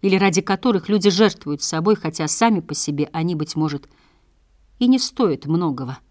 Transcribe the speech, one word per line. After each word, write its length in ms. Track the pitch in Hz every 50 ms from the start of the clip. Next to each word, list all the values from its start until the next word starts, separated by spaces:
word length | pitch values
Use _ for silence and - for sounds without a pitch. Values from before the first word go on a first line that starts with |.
или 140 | - 196 190
ради 260 | 190 196 196 165 185
которых 480 | 185 - 196 190 - 254 226 185 - -
люди 220 | 202 214 180 202
жертвуют 500 | 185 180 220 208 - - - 147 147 147
собой, 360 | - - - 160 165 208 214 202
хотя 300 | - 160 156 - 165 151
сами 340 | - - 226 233 220 185
по 120 | 160 - 151
себе 380 | - - - 147 143 147 143 _
они, 220 | 160 160 175 180
быть 200 | 156 151 - -
может, 320 | 156 156 156 139 139 - _ _ _ _ _ _ _ _ _ _ _ _ _ _ _ _ _ _ _
и 80 | 247 247
не 100 | 262 262
стоят 480 | - - - - 254 196 147 - -
многого. 540 | 143 160 170 180 160 139 127 135 123 131 - _ _